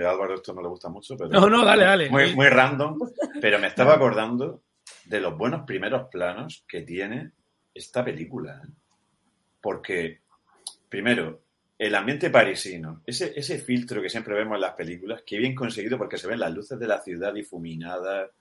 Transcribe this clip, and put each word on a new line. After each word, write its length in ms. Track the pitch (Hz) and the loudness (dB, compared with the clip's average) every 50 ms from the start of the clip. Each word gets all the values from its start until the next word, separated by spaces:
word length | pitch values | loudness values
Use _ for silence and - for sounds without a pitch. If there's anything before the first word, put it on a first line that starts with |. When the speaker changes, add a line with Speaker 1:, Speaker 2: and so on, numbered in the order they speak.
| 87 | 0
Speaker 1:
a 60 | 87 | 0
Álvaro 240 | 92 95 98 95 95 | 0 0 -2 -4 -4
esto 180 | 92 - - 95 | -6 -8 -10 -12
no 80 | 92 90 | -10 -8
le 60 | 87 | -8
gusta 200 | 87 87 - 87 | -10 -10 -12 -12
mucho, 260 | 82 101 - - 135 | -14 -14 -14 -14 -12
pero 140 | - 90 80 | -10 -6 2
Speaker 2:
No, 180 | - 196 185 208 | 4 6 8 8
no, 160 | 220 233 240 | 6 6 6
dale, 200 | - - 220 190 | 6 6 8 8
dale. 260 | 180 196 190 160 135 | 6 6 4 2 2
Speaker 1:
muy, 240 | 127 139 139 139 - | 4 4 4 4 4
muy 140 | 131 139 139 | 6 6 8
random, 500 | 123 123 127 135 147 131 143 151 160 - 240 240 - - 311 - - - | 8 8 6 6 4 0 -2 -2 -4 -4 -6 -8 -6 -6 -8 -8 -6 0
pero 180 | - 107 104 101 | 2 2 4 4
me 100 | 98 92 | 2 0
estaba 240 | - - 127 139 156 | 2 4 8 8 8
Speaker 2:
Dale. 120 | 147 139 | 8 8
Speaker 1:
acordando 580 | 123 113 104 110 113 120 120 135 156 - - _ _ _ _ _ - - - _ | 4 4 2 -2 -2 -2 -4 -4 -6 -8 -12 _ _ _ _ _ -20 -20 -20 _
de 140 | - 98 104 | -4 -4 -2
los 160 | 95 87 80 78 | -2 -2 -4 -2
buenos 240 | 101 127 - 165 - | -2 -2 -2 -4 -6
primeros 420 | - 101 95 92 107 127 120 - - | -6 -6 -4 -4 -2 -4 -4 -4 -6
planos 540 | - 92 - 87 90 104 127 80 78 - _ - | -8 -6 -4 -4 -4 -6 -10 -14 -14 -18 _ -14
que 140 | - 87 76 | -12 -12 -12
tiene 500 | - 85 90 98 101 113 131 160 160 _ _ _ _ _ _ _ _ - | -10 -8 -8 -6 -6 -8 -10 -10 -12 _ _ _ _ _ _ _ _ -20
esta 300 | - - - - 123 120 | -20 -16 -8 -6 -4 -4
película, 560 | 120 87 76 82 - - 110 80 71 - - - | -4 -6 -10 -10 -12 -12 -12 -12 -12 -16 -18 -20
¿eh? 40 | - - _ _ _ _ _ _ _ _ _ _ _ _ _ _ _ _ _ | -20 -20 _ _ _ _ _ _ _ _ _ _ _ _ _ _ _ _ _
Porque, 600 | - 107 92 82 - - 98 87 85 82 80 _ _ _ _ _ _ _ _ _ - - - _ _ _ | -8 -8 -8 -8 -8 -6 -4 -4 -4 -6 -8 _ _ _ _ _ _ _ _ _ -20 -20 -20 _ _ _
primero, 540 | - 98 101 120 120 120 82 80 80 - _ _ _ _ _ _ _ - | -8 -4 0 0 0 0 0 -4 -8 -14 _ _ _ _ _ _ _ -4
el 160 | 110 107 104 | -4 0 0
ambiente 340 | 101 98 117 143 143 165 170 | 0 0 0 -2 -2 0 4
parisino, 720 | 127 127 110 98 95 - - 101 92 85 80 78 80 - - | 6 6 6 6 2 -4 -6 -8 -10 -10 -10 -12 -14 -14 -14
ese, 260 | - 123 - 185 165 - 151 | -10 -8 -6 -6 -6 -6 -8
ese 200 | 139 131 180 143 | -8 -6 -6 -6
filtro 440 | - - 123 123 120 - 123 104 95 | -2 0 0 0 0 -2 -4 -6 -4
que 60 | 90 | -4
siempre 240 | - 117 110 110 104 | -6 -6 -6 -2 -2
vemos 220 | 104 107 107 107 | -2 0 0 -2
en 40 | 101 95 | -2 -2
las 120 | 90 - | -2 -4
películas, 480 | - 87 82 87 87 92 101 113 113 - | -6 -10 -10 -10 -10 -10 -10 -10 -10 -10
qué 140 | - 104 104 | -8 -4 -2
bien 160 | 120 135 131 | -2 -2 -2
conseguido 420 | 127 131 120 117 113 98 113 127 | -2 -6 -6 -6 -6 -6 -4 -4
porque 220 | 127 107 98 - 90 | -4 -6 -6 -8 -8
se 80 | 90 | -6
ven 140 | 92 113 113 | -6 -4 -4
las 120 | 101 82 82 | -4 -4 -4
luces 260 | 95 104 - 135 113 | -8 -10 -12 -10 -8
de 80 | 117 | -4
la 140 | 110 101 95 | -2 -2 -2
ciudad 320 | - 98 87 85 92 101 101 | -2 -8 -10 -6 -6 -6 -6
difuminadas, 1000 | 104 101 - - 87 82 82 80 80 82 87 90 92 90 95 98 98 95 98 _ _ | -6 -10 -12 -12 -14 -12 -12 -10 -10 -10 -8 -8 -8 -6 -6 -6 -6 -6 -8 _ _